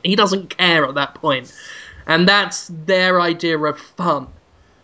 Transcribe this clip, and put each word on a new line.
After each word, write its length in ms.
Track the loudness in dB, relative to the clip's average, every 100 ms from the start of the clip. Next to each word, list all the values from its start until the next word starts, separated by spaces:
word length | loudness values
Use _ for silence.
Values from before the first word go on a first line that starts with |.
He 140 | -2 2
doesn't 400 | 2 0 -6 -2
care 280 | 2 2
at 100 | 2 -2
that 180 | -4
point. 380 | -4 -2 -2 -4 -20 -20 -20 -20 -14 -2
And 220 | 2 4
that's 400 | 4 0 -8 -12 -12 0
their 340 | 2 2 2
idea 360 | 0 -2 -2 0
of 200 | -2 -4
fun. 480 | -12 -6 -2 -2 -4 -20 _ _ _ _